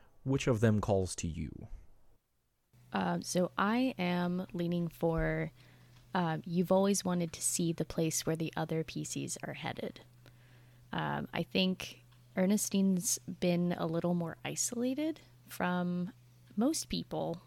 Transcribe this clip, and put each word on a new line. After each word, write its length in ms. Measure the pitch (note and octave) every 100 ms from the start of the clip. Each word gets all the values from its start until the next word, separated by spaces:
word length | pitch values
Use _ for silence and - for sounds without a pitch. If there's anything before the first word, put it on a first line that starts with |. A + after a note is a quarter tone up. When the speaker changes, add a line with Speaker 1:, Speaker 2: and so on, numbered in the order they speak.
| - -
Speaker 1:
which 240 | C3 C3+ -
of 120 | A2+
them 220 | A2+ G#2+
calls 340 | G2 G2 F#2 -
to 120 | E2+
you? 400 | D#2+ D2 - A2 - - - - - _ _ _ _ _ _ -
Speaker 2:
Um, 280 | G3 F#3 F3
so 300 | - F3+ F3 -
I 360 | G3 A#3 C4 -
am 480 | F3+ F3 F3 F3+ F#3
leaning 340 | F3 F3 F3 E3+
for, 640 | - E3+ D#3+ D#3+ D#3+ D#3+ - - - - - -
uh, 240 | F#3+ E3+ D#3 -
you've 260 | E3+ E3+
always 320 | F#3+ G3 G3 F#3
wanted 260 | F3+ E3+
to 80 | -
see 320 | - - E3+
the 120 | E3 D#3+
place 400 | - E3 - -
where 100 | D#3+
the 180 | D#3+ -
other 280 | D#3+ D#3+
P 200 | D#3 -
Cs 340 | D3+ C#3+ C#3 - -
are 80 |
headed. 480 | C#3+ C#3+ - - - - - - - - - - - -
Um, 340 | - D3+ C#3+ C#3+
I 100 | E3
think 600 | E3 F#3+ F#3 F#3 - - - - - -
Ernestine's 840 | F#3 G#3 - G3 F#3+ F#3 - - - F3+
been 360 | F3+ F3 F3 F3
a 80 | E3+
little 280 | E3 F3
more 240 | F3 E3 - C#3
isolated 760 | D3+ - A#3+ B3 C4+ D#4 D#4 - - -
from 640 | - F3+ F3+ F3+ F3 F3+ - - - - -
most 320 | B3+ D#4+ -
people 540 | F3 - D#3 D#3 E3+